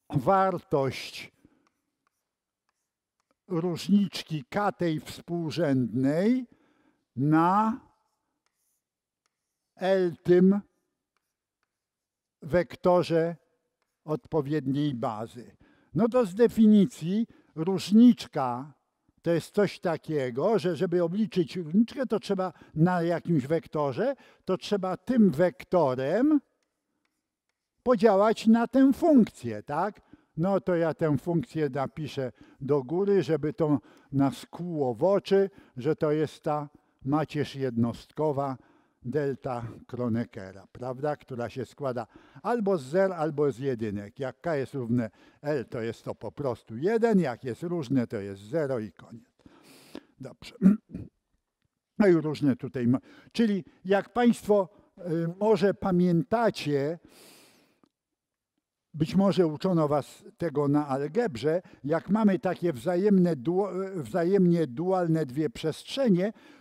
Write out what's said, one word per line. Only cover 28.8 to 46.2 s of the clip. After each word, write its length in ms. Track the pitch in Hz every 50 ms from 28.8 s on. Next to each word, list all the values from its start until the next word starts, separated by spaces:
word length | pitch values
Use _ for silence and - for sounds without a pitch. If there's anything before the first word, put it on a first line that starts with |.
| 269 277 269
funkcję, 720 | - 302 349 302 254 208 - - - - 120 110 104 -
tak? 380 | - 143 156 180 220 - - _ _ - _ _ _ _
No 240 | - 160 190 202 185
to 160 | - - 180
ja 180 | 165 165 160 147
tę 240 | - 170 156 147 127
funkcję 500 | - 170 170 170 131 - - 160 156 143
napiszę 640 | 127 143 135 127 - - 156 127 - 143 131 123 - _ - - - _
do 220 | 135 127 147 147 131
góry, 400 | 123 156 180 202 202 202 190 156
żeby 300 | 131 160 151 143 151 -
to 260 | - 165 151 147 135 - - - - _ _ -
nas 340 | 135 139 139 123 - -
kłuło 480 | - - - 175 175 170 151 139 127 120
w 100 | 104 147
oczy, 460 | 185 202 190 - - 196 196 196 190 - - - _ _
że 200 | 123 117 147 156
to 160 | - - 151 151
jest 300 | 156 156 131 - - _
ta 260 | 165 147 151 147 143 - - _ _ _ _ -
macierz 520 | 135 143 156 151 - - 151 135 - -
jednostkowa 1000 | 139 135 131 120 113 117 120 110 - - _ _ - 151 156 143 135 143 139 131 123 - _ _ _ _ _ _ _ -
delta 600 | 127 117 151 147 143 135 - - 139 123 120 117 113 - - -
Kronekera, 800 | _ - 117 123 120 110 117 117 - - 117 95 95 95 95 95 _ _
prawda? 440 | - 123 127 131 127 139 151 147
Która 340 | - - _ 135 117 120 117
się 140 | - 131 117
składa 420 | - - _ 143 135 123 120 113 - _ - - - _ 139 -
albo 360 | 196 240 247 208 196 196 170
z 40 | 131
zer, 300 | 127 147 185 196 190 185
albo 400 | 170 151 160 156 139 151 143 123
z 60 | 104
jedynek. 600 | 135 139 131 110 113 110 98 101 101 104 - -
Jak 220 | 131 131 131 -
k 160 | - 170 165
jest 180 | 143 131 - -
równe 360 | 139 123 113 120 123 117 107 - _ - - _ _ -
L, 220 | 147 156 139 110
to 160 | - - 127
jest 240 | 110 117 110 - -
to 100 | - 107
po 180 | -